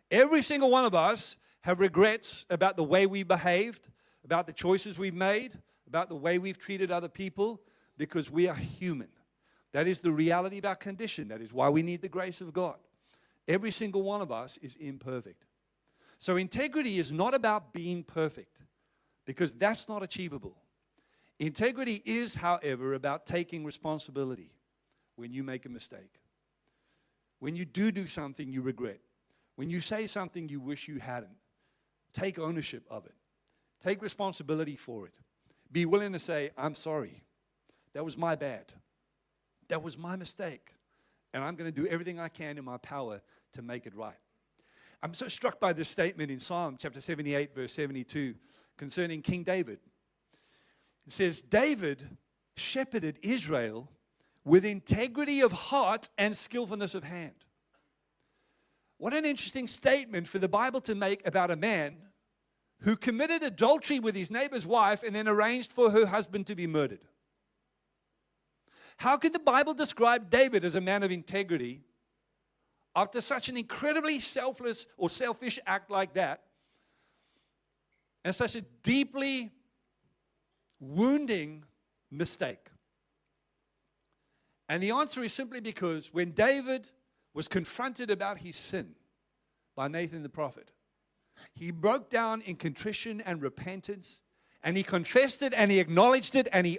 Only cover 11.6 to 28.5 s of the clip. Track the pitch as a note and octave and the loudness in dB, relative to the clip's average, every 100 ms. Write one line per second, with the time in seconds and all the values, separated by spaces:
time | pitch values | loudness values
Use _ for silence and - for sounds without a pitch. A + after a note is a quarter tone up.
11.6 | C#3 D#3 E3+ F3 F#3+ F3+ F#3 F3 F3 F3+ | 4 4 2 -2 -6 -6 -6 -8 -6 -4
12.6 | F3 - _ _ _ _ _ _ - F#3+ | -4 -4 _ _ _ _ _ _ 0 0
13.6 | A3 - G#3+ G3 G3 G#3 E3+ A#2 B2+ - | 0 -2 -2 0 0 -2 -2 -6 -8 -12
14.6 | C3 - D3 C3+ B2 B2+ G#2+ - _ _ | -16 -12 -12 -10 -8 -8 -8 -18 _ _
15.6 | _ _ _ _ _ _ - F#3 F#3 - | _ _ _ _ _ _ 0 0 0 -2
16.6 | C#4+ D4+ B3+ F#3 C#3 D#3+ A3 C4 A3 G#3+ | -2 0 0 0 -2 0 2 2 2 0
17.6 | D3 E3+ E3+ F3 - E3 D#3 B2+ - _ | -2 -8 -6 -6 -4 -2 -2 -4 -18 _
18.6 | - _ _ _ _ _ - C3+ D#3+ A#2+ | -20 _ _ _ _ _ -10 -2 -2 2
19.6 | G3+ A3+ - G#3 F#3 F#3+ F3 C#3 G2+ - | 0 0 -6 -8 -8 -8 -8 -8 -12 -18
20.6 | _ _ _ _ _ _ _ - D3+ C#3 | _ _ _ _ _ _ _ -6 -4 0
21.6 | A#3 A#3+ A#3+ G#3 - A3+ A#3 - F3 F3 | 0 0 -4 -4 -2 -2 -2 -2 0 0
22.6 | D3 B2+ C3 C3+ C#3 D3+ - F3 F3 E3+ | 0 -2 -2 -2 -2 -4 -4 -4 -4 -8
23.6 | D3+ - D#3+ D#3 - C#3 C3 A#2+ D#2+ _ | -10 -8 -6 -6 -6 -6 -6 -8 -14 _
24.6 | _ _ _ _ _ - A#2+ C3 C3+ B2+ | _ _ _ _ _ -16 -10 -8 -8 -10
25.6 | B2+ A#2+ - F#2+ F#2+ _ _ _ _ _ | -12 -16 -16 -18 -20 _ _ _ _ _
26.6 | _ _ _ _ _ _ _ _ C3+ E3+ | _ _ _ _ _ _ _ _ -8 -8
27.6 | E3 F3 A3 F#3+ F3 E3 C#3+ C3+ C3+ | -6 -2 0 -2 -6 -8 -8 -10 -8